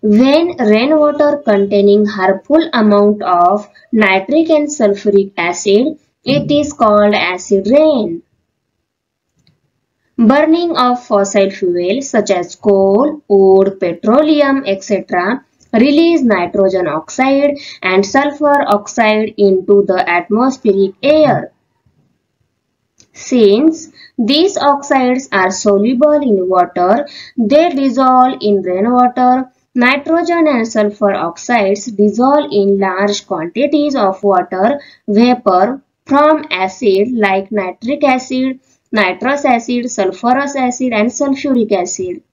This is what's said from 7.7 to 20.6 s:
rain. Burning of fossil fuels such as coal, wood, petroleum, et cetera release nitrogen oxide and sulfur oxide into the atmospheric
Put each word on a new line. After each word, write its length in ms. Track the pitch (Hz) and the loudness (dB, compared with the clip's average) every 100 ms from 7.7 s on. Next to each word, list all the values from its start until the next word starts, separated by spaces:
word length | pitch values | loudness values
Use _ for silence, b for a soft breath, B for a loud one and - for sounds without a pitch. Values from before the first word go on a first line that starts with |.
| 277 | 2
rain. 460 | 311 277 208 339 _ _ _ _ _ _ _ _ _ _ _ _ _ _ _ _ _ _ _ - | 4 0 -2 -8 _ _ _ _ _ _ _ _ _ _ _ _ _ _ _ _ _ _ _ 0
Burning 580 | 226 277 320 330 339 - | 2 4 4 2 0 0
of 260 | 247 247 | 0 -2
fossil 460 | - 202 196 208 196 | -2 -2 0 0 0
fuels 600 | - 185 175 175 233 277 | -2 -4 -2 -2 -4 -2
such 200 | 240 208 | -4 -2
as 260 | 185 175 - | -2 -4 -6
coal, 680 | 208 196 196 202 285 302 _ | 0 2 2 2 0 -4 _
wood, 520 | 202 190 190 190 196 | 2 6 4 2 -2
petroleum, 840 | 180 165 208 247 302 302 277 269 202 | -6 -4 0 2 2 2 2 0 -2
et 160 | 196 | -6
cetera 600 | - 202 180 180 180 262 _ _ _ | -4 -6 -2 -4 -4 -6 _ _ _
release 480 | 226 262 285 339 330 | 0 2 4 2 2
nitrogen 680 | 247 190 175 196 190 190 170 | 2 0 -2 0 0 0 -2
oxide 680 | 151 - - 269 277 285 285 B B | -6 -8 -4 0 2 0 -2 B B
and 240 | 185 190 196 | -2 0 0
sulfur 560 | 269 285 285 294 285 - | 0 -2 -2 0 0 0
oxide 680 | 208 208 - 220 214 220 - | -2 -4 -4 -2 0 -2 0
into 460 | 202 190 185 202 196 | 2 2 2 2 2
the 200 | 185 180 | 0 0
atmospheric 840 | 175 170 208 262 254 | -2 -2 -2 0 -2